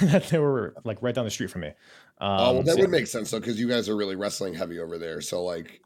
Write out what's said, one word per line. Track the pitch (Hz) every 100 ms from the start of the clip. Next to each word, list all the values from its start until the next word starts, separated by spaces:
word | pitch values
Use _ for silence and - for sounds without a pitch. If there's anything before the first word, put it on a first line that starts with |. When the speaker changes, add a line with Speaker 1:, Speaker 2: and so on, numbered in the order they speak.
Speaker 1:
<laughs> | 180 175 -
They | 165
were, | 147 131 92 -
like, | 113 107
right | 123
down | 123
the | 113
street | - -
from | 90
me. | 78 - - - - _
Speaker 2:
Oh, | 101 98 123
well, | 127
Speaker 1:
Um, | 139
Speaker 2:
that | 170
Speaker 1:
so |
Speaker 2:
would | 190
make | 170 110
sense, | 120 104
though, | 110
'cause | 107 110
you | 120
guys | 120 101
are | 107
really | 101
wrestling | 95 101 - 98
heavy | 82 90 85
over | 82 85
there. | 82 80
So, | 78 90
like, | 90 85 82 -